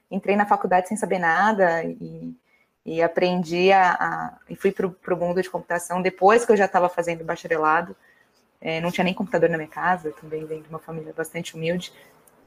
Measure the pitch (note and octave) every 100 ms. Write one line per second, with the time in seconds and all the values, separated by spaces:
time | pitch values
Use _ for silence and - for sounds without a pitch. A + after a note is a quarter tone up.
0 | _ F#3+ - G3+ G#3 G3+ F#3 F3+ F3+ G#3
1 | F#3+ F#3+ E3+ E3+ G#3 G3+ F3+ E3 E3+ E3
2 | E3 E3 E3 - _ _ _ _ - D#3+
3 | E3+ - G#3+ F3+ D#3+ F3 F#3+ G3 F3+ -
4 | E3 D#3+ - - - E3+ G3 G3 F#3+ F#3
5 | - F3 F3 F3+ F3+ F3 - F3 - F3+
6 | F3+ - F#3+ A#3 A#3 G#3+ F#3+ F#3 F3 F3
7 | E3+ E3 E3 E3+ E3+ D#3+ D#3 E3 F3+ -
8 | _ _ _ _ _ _ D#3+ D#3+ E3+ F3
9 | F3+ F3+ G3 F3 E3+ D#3+ D3+ D3+ E3 F3+
10 | D#3 - D#3 D#3 D#3 D#3 D#3 D#3+ - E3
11 | D#3 D#3+ D#3+ E3+ F3 E3 D#3+ F3+ - -
12 | - _ _ _